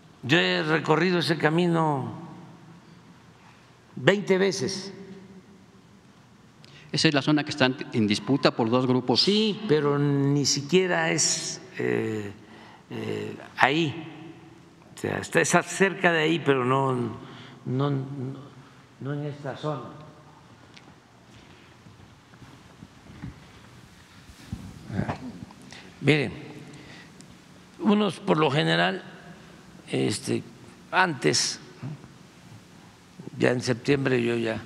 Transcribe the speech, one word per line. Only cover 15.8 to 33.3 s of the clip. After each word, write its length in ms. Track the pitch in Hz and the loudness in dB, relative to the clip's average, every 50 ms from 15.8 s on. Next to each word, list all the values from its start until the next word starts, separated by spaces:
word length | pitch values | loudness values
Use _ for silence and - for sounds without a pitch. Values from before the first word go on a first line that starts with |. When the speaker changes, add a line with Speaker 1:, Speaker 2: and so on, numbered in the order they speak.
| 196 190 170 - - 175 | 2 2 2 2 2 2
Speaker 1:
de 60 | 170 160 | 4 4
ahí, 220 | 156 160 170 160 | 4 2 2 2
pero 240 | 131 139 139 131 123 | 2 2 2 4 4
no, 280 | 127 135 135 135 135 127 123 120 113 110 117 - - - - - - - - - | 2 2 2 2 2 0 0 -2 -4 -6 -10 -14 -16 -16 -18 -18 -18 -20 -12 -6
no, 260 | 127 127 135 143 143 | -4 -2 0 0 0
no, 100 | 143 135 131 139 143 139 127 131 131 135 135 - - - - - - - - - - - | -2 -2 -4 -6 -8 -8 -8 -8 -10 -12 -16 -18 -20 -20 -20 -20 -20 -20 -20 -20 -18 -12
no 140 | 123 139 147 | -10 -8 -8
en 100 | 147 147 | -8 -8
esta 320 | 147 139 147 143 131 120 | -8 -10 -10 -10 -12 -10
zona. 320 | - 147 151 147 131 113 90 - - - - - - - - - - - - - - - - - - - - - - - - - - - - - - - - - - - - - - - - - - - - - - - - - - - - - - - - - - - - - - - - - - - - - - - - - - - - - - - - - - - - - - - - - - - - - - - - - - - - 107 98 - - - - 254 247 - - - - - - - - - - - - - - | -8 -6 -6 -6 -6 -8 -12 -16 -18 -20 -20 -20 -20 -20 -20 -20 -20 -20 -20 -20 -20 -20 -20 -20 -20 -20 -20 -20 -20 -20 -20 -20 -20 -20 -20 -20 -20 -20 -20 -20 -20 -20 -20 -20 -20 -20 -20 -20 -20 -20 -20 -20 -20 -20 -20 -20 -20 -20 -20 -20 -20 -20 -20 -20 -20 -20 -20 -20 -20 -20 -20 -16 -14 -14 -14 -14 -16 -20 -20 -20 -20 -20 -20 -20 -20 -20 -20 -20 -20 -20 -20 -20 -20 -20 -20 -20 -20 -14 -12 -12 -12 -12 -14 -16 -16 -12 -4 -2 -2 -2 -2 -4 -6 -8 -12 -14 -14 -16 -18 -18 -20 -20 -20 -20 -20 -20 -20 -12 0
Miren, 320 | - 135 151 147 127 95 - - - - - - - - - - - - - - - - - - - - - - - - - - - - - - | 2 4 4 4 2 -2 -6 -10 -14 -16 -16 -16 -18 -18 -20 -20 -20 -20 -20 -20 -20 -20 -20 -20 -20 -20 -20 -20 -20 -20 -20 -20 -20 -20 -12 0
unos 400 | - 214 208 208 214 190 - - | 2 4 4 4 4 2 -2 -2
por 180 | - 190 175 | 0 2 4
lo 140 | 156 156 139 | 4 4 4
general, 520 | 135 156 165 165 165 165 175 185 196 180 - - - - - - - - - - - - - - - - - - | 4 2 2 2 4 4 2 2 0 -4 -8 -14 -18 -18 -20 -20 -20 -20 -20 -20 -20 -20 -20 -20 -20 -20 -8 -4
este, 540 | 135 131 135 123 110 - - 117 117 110 - - - - - - - - - - | -2 0 0 0 -2 -2 -2 -4 -4 -4 -4 -8 -16 -20 -20 -20 -20 -20 -10 -2
antes, 720 | 160 180 185 180 143 123 - 147 123 - - - - - - - - - - 143 151 - - - - - - - - - - - - - - - - - - - - - - - - - - - | 2 2 2 2 0 0 0 2 2 2 0 -2 -4 -8 -14 -18 -16 -14 -12 -12 -12 -14 -16 -20 -20 -20 -20 -20 -20 -20 -20 -20 -20 -20 -20 -20 -20 -20 -20 -20 -20 -20 -20 -20 -20 -20 -18 -14